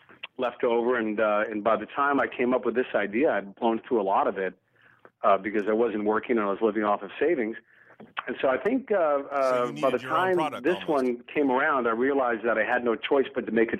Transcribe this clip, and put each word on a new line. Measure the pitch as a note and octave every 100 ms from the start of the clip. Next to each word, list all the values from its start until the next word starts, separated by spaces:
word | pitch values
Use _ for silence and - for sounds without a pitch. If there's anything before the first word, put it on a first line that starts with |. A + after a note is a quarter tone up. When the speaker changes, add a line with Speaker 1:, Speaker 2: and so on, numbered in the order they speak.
| - - - -
Speaker 1:
left | B2 -
over. | B2+ A#2 A#2 B2
And, | A2 G#2+
uh, | A2 G#2 G#2+
and | G#2
by | G#2 G#2+
the | A2
time | - C#3+ C#3
I | A#2
came | - B2+
up | B2+ A#2
with | A2+
this | B2+ A#2
idea, | G2+ G#2+ D3+
I'd | G#2 G2 -
blown | A#2+ A2+ -
through | A#2+
a |
lot | F#2+ G#2+ A#2+
of | G2+
it, | F#2 - _ _ _ _ - _
uh, | A2 G2
because | G2+ G#2+ G2+
I |
wasn't | G#2+ A#2 G#2+ G#2
working | A2 G#2+ A#2
and | G2+
I |
was | F#2+
living | A2+ G#2
off | G#2+ G2+
of | G2 -
savings. | C#3+ E3 A2 A2+ - _ - - - - -
And | A#2+
so | C#3+
I | C3
think, | G3+ C4 -
uh, | G3+
Speaker 2:
So | D#3+ C#3+
you | C#3
Speaker 1:
uh, | C#3 C3 B2+ B2
by |
the |
Speaker 2:
needed | C#3+ C#3 B2+
your | C3
own | D#3+
Speaker 1:
time | F#3 F3+
Speaker 2:
product | D3+ A#2
Speaker 1:
this | C3 F#3 -
Speaker 2:
almost. | C#3+ B2+
Speaker 1:
one | A#2+ -
came | D#3 C#3
around, | B2+ D3+ C#3+ A#2+
I |
realized | A2+ C3+ C#3 B2 A2+ A#2
that | A2
I |
had | G#2 B2 A#2+
no | A2
choice | - C#3+ C3
but | B2+ A#2+
to |
make | A2+
it | A2+